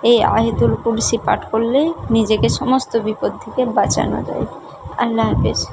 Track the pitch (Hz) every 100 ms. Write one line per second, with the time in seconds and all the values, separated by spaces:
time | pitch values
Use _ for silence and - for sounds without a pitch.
0 | 220 240 - 208 226 - 233 226 233 226
1 | - 226 - - - 220 233 254 320 320
2 | - 226 208 214 156 156 247 254 - 226
3 | 208 214 - 202 - - 247 220 202 -
4 | - - - - - - - - - -
5 | 233 226 220 208 220 - -